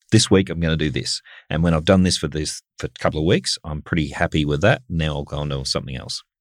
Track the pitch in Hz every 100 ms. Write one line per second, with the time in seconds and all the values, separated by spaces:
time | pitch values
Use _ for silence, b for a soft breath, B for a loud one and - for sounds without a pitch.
0 | _ 110 - 98 92 82 82 80 78 64
1 | - - B B B - 85 80 80 95
2 | 92 82 78 76 76 - _ - - -
3 | 87 78 80 226 - - 78 76 - 87
4 | 73 - 85 82 73 73 98 147 - 87
5 | 78 73 73 71 73 69 65 78 64 65
6 | - - - _